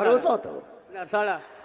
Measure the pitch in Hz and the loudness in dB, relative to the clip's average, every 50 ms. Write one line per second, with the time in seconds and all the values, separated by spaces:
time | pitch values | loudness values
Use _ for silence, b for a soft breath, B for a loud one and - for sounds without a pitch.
0 | 208 220 240 247 - - 247 208 - 185 151 - - - - - - - 185 190 | 4 4 4 4 4 2 0 0 -2 -6 -12 -14 -14 -16 -20 -20 -20 -18 -14 -14
1 | 180 - - 208 208 208 185 156 - - - - - | -8 -4 -2 0 0 0 -2 -4 -6 -14 -20 -16 -6